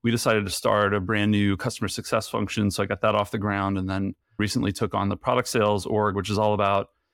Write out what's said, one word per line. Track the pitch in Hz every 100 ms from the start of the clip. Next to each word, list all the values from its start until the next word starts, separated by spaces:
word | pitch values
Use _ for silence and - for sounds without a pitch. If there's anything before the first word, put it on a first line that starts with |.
we | 117
decided | 117 127 110 98
to |
start | - - 107 101
a | 101
brand | 90 107 104
new | 104 101 98
customer | 120 - 101
success | - - 113 -
function. | 110 101 - 104
So | -
I | 101
got | 101
that | 110
off | 104 101
the | 110
ground, | 104 101 98 98
and | 92
then | 95 98 - _ -
recently | 104 120 113
took | 95 -
on | 101 98
the | 90
product | - 123 120
sales | 120 104 104 -
org, | 107 104 98
which | 98
is | 104
all | 107
about | 104 98 98 - _ _